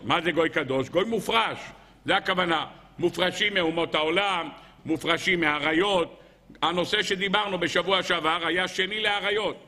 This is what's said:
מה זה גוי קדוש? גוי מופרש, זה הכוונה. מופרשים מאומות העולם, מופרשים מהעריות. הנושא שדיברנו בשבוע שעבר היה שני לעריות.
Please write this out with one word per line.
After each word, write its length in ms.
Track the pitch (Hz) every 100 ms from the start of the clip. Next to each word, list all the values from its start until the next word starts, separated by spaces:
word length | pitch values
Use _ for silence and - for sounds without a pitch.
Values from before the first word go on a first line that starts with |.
מה 180 | 107 160
זה 100 | 170
גוי 200 | 160 165
קדוש? 380 | 160 135 131 127
גוי 160 | 165
מופרש, 540 | 208 226 - 226 202 131 - - - -
זה 120 | 135 190
הכוונה. 500 | 196 185 180 160 127 - - -
מופרשים 560 | 170 170 180 175 208
מאומות 400 | 196 165 165 160
העולם, 540 | 160 156 175 202 185 160 - - -
מופרשים 560 | 135 156 160 165 - 175
מהעריות. 800 | 156 147 147 160 202 190 165 - - - - -
הנושא 400 | 151 175 165 208
שדיברנו 560 | 196 196 196 208 202 180
בשבוע 440 | 170 180 175 190
שעבר 440 | 180 175 156 170 165
היה 220 | 175 180
שני 320 | 185 190 214
לעריות. 560 | 214 202 190 208 190 135